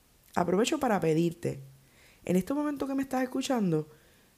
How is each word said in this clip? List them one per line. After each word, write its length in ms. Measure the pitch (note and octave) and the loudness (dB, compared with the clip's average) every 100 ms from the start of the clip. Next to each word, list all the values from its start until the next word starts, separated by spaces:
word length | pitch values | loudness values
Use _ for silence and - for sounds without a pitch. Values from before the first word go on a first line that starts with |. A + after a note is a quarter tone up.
| _ _ _ | _ _ _
Aprovecho 440 | - F3 F3+ A#3+ D4 | -2 2 2 2 0
para 220 | C4 G3 | 0 2
pedirte, 600 | D#3+ D#3 E3+ E3 C#3 C#3 - - - - - - | 2 2 2 0 -6 -6 -14 -20 -20 -20 -20 -12
en 120 | - F3+ | 0 0
este 180 | F#3+ | 2
momento 320 | C#4+ D4 C#4 C4+ | -2 -2 -4 -4
que 80 | |
me 80 | C4+ | -4
estás 200 | C4+ C4 | -2 -2
escuchando, 640 | B3+ C4+ C4 B3 F#3+ D#3 D3+ - - _ _ | -2 -4 -2 0 2 0 -2 -14 -20 _ _